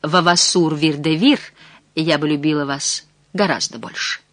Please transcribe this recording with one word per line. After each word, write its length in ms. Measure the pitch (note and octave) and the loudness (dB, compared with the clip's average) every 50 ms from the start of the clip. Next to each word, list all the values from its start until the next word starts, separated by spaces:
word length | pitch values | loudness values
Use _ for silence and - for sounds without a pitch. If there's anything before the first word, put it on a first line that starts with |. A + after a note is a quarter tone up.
Вавасур 720 | - D#3 D#3 F#3 E3 F3 F3 F3 - - - F#3 E3 D#3 D#3 | -2 2 2 2 4 4 2 2 2 2 2 2 2 2 0
Вирдевир, 640 | D3 D#3 D#3+ D3 C#3+ D3 D#3+ D#3+ D#3 G#3 C#4 C#4+ - - - _ _ - - - - _ _ _ | 0 0 0 0 0 0 -2 0 4 4 4 4 2 -2 -14 _ _ -20 -20 -20 -20 _ _ _
я 220 | E3 D#3+ E3 D#3 | -4 0 0 0
бы 120 | C#3+ D#3 D3+ | 0 2 0
любила 360 | D3+ C#3+ C#3+ D#3 D3+ D3 C#3+ | -2 0 0 0 0 0 -2
вас 400 | C#3 C#3 C#3+ - - - - - _ _ _ _ _ - | -4 -6 -6 -4 -6 -6 -6 -10 _ _ _ _ _ -2
гораздо 440 | F#3+ G#3 F3+ C#3+ G2 - - - A#2 | 0 0 0 0 -2 -4 -8 -8 -12
больше. 420 | A2 - - - - - - - _ _ | -14 -12 -10 -8 -6 -6 -6 -8 _ _